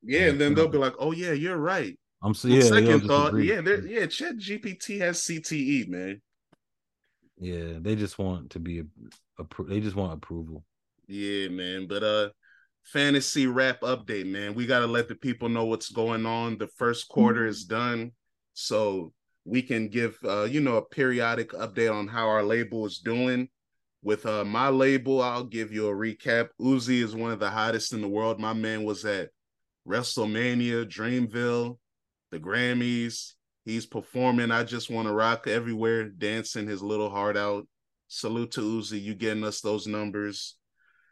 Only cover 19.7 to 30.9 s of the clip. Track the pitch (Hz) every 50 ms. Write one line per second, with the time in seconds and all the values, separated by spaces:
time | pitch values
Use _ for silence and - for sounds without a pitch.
19.7 | 123 113 110 107 104 120 117 110 - - - 101 98 104 107 113 135 156 147 131
20.7 | 117 110 - - - - 135 127 123 120 117 117 117 117 113 - - 87 110 107
21.7 | 95 120 117 113 107 104 101 101 113 117 113 110 107 107 104 104 113 117 117 98
22.7 | 117 113 107 101 - - - 113 113 120 127 127 123 123 127 - _ _ _ _
23.7 | _ _ _ _ _ _ - 104 107 104 - 113 107 104 101 104 107 117 131 139
24.7 | 135 131 135 135 135 131 117 135 135 131 123 123 120 123 127 120 113 113 110 107
25.7 | 107 107 107 104 101 98 110 113 107 - - 131 117 117 117 - - - 113 131
26.7 | 135 127 117 123 127 123 120 107 110 113 113 113 113 98 107 98 104 110 110 113
27.7 | 113 113 - - - 110 104 101 101 107 110 113 113 104 107 110 113 110 110 110
28.7 | 110 107 107 107 104 92 107 107 101 95 85 - - _ _ _ _ _ _ _
29.7 | _ _ _ 87 98 117 123 - - 123 110 107 107 113 120 123 123 120 120 120
30.7 | 117 117 117 101